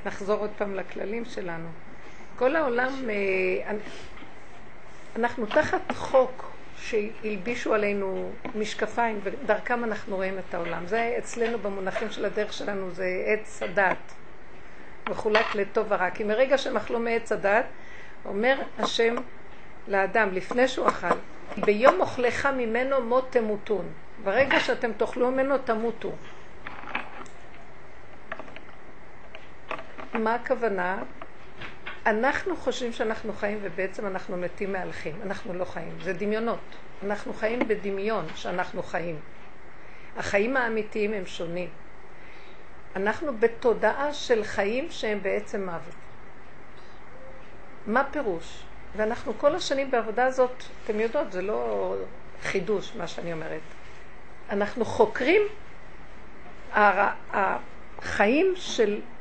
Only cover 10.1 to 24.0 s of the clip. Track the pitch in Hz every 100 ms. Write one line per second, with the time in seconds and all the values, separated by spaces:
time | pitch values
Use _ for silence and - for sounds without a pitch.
10.1 | 190 190 190 175 180 170 165 175 226 233
11.1 | 240 - 233 226 233 196 196 190 - 214
12.1 | - 202 196 208 - 269 196 190 170 185
13.1 | 185 208 214 - - - 180 190 - -
14.1 | - - - - - - - - - -
15.1 | 190 220 214 226 208 202 226 208 190 180
16.1 | 180 208 214 262 269 269 226 - 240 233
17.1 | 233 226 202 196 214 - - - - -
18.1 | - - 196 233 277 277 - 220 - 226
19.1 | 240 254 - - - - - - 196 190
20.1 | 226 208 185 - 240 254 - 170 - 175
21.1 | - - - - - 202 208 262 370 -
22.1 | - 240 - 277 262 233 226 262 277 226
23.1 | 254 254 240 220 208 - 196 175 156